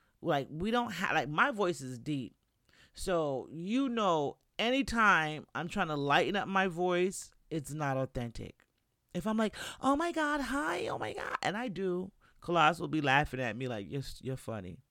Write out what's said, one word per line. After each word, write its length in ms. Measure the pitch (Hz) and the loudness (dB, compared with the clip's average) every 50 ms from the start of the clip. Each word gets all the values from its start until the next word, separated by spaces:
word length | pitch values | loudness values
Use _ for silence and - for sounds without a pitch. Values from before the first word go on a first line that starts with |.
| _ _ _ _ | _ _ _ _
like, 280 | - 160 151 143 127 - | -2 0 0 0 0 -4
we 200 | 139 156 180 220 | -6 -4 -2 0
don't 220 | 226 240 240 226 190 | 0 0 0 -2 -2
ha-, 220 | 165 185 - 143 | -2 0 0 2
like, 140 | 160 123 139 | 0 0 0
my 220 | 151 175 240 285 | 2 2 2 2
voice 300 | 247 202 208 175 165 - | 2 0 0 0 -2 -2
is 180 | 135 127 127 117 | -6 -10 -10 -8
deep. 360 | 113 156 151 139 120 - - _ _ _ _ _ _ _ _ _ - _ _ | -6 -6 -4 -4 -6 -8 -12 _ _ _ _ _ _ _ _ _ -20 _ _
So, 540 | - - 196 185 165 160 147 135 123 87 - | -8 -2 0 0 2 2 0 -2 -4 -6 -8
you 380 | 120 160 170 190 226 262 277 269 | -10 -8 -4 -2 0 0 0 0
know, 480 | 240 226 214 185 170 156 143 135 - _ _ _ _ - | 0 0 2 4 4 4 2 0 -2 _ _ _ _ -2
anytime 880 | 208 233 254 277 254 - 226 233 220 208 185 165 156 151 151 147 - - - | 0 2 2 2 0 2 2 4 6 8 6 6 4 2 -2 -6 -8 -8 -6
I'm 140 | 127 160 175 | -6 -6 -4
trying 200 | - 208 - 160 | -2 -2 0 0
to 80 | 151 | 0
lighten 400 | 143 143 139 143 170 156 131 196 | 0 2 4 6 6 6 4 2
up 100 | 202 117 | 0 -2
my 200 | 180 196 190 190 196 | 0 2 2 2 2
voice, 600 | 165 170 180 180 180 175 180 196 185 - - - _ _ _ - | 0 0 0 2 2 2 2 0 -2 -6 -12 -14 _ _ _ -8
it's 220 | - 160 139 - 143 | -6 -6 -6 -6 -6
not 240 | 156 151 139 135 | -4 -2 0 0
authentic. 580 | 131 135 131 - 127 120 117 - - 107 - - _ _ _ _ _ _ _ _ _ _ _ - | 0 -2 -2 -4 -6 -6 -6 -8 -10 -12 -12 -14 _ _ _ _ _ _ _ _ _ _ _ -8
If 120 | 180 165 | -4 -2
I'm 100 | 214 220 | 0 0
like, 180 | 220 220 202 - - - - - - | 2 0 0 -2 -4 -10 -12 -8 -2
"Oh 160 | - 262 285 | 2 2 2
my 160 | 285 330 349 339 | 2 2 0 0
God, 280 | 320 311 294 294 294 | 0 0 0 0 0
hi, 480 | 269 220 262 277 302 320 349 - - - | -2 -2 -2 -2 -2 -2 -2 -4 -4 -4
oh 100 | - - | -4 -4
my 140 | - - - | -6 -6 -6
God," 240 | - - - - - - | -6 -6 -6 -4 -2 -2
and 140 | 143 180 | -2 -2
I 120 | 214 247 254 | -2 -4 -6
do, 440 | 170 185 190 185 175 180 185 190 - _ _ _ _ _ | -4 -4 -2 -2 -2 -2 -4 -6 -10 _ _ _ _ _
Colossus 400 | - - 175 170 156 151 175 165 | -4 0 4 6 6 6 4 2
will 80 | 170 147 | 0 -2
be 120 | 143 156 | -2 0
laughing 400 | 143 135 131 143 151 - - 131 | 4 4 6 6 4 2 0 -2
at 160 | 131 117 104 | -2 -2 -2
me 100 | 117 131 | -2 -4
like, 240 | 123 120 107 101 78 | -4 -4 -6 -6 -6
"You're 100 | 101 143 | -6 -6
s-, 200 | 131 - - - - | -6 -8 -10 -10 -8
you're 140 | 127 131 | -8 -8
funny." 420 | 123 - - 113 107 92 90 85 - - _ | -6 -6 -8 -8 -8 -8 -10 -12 -14 -18 _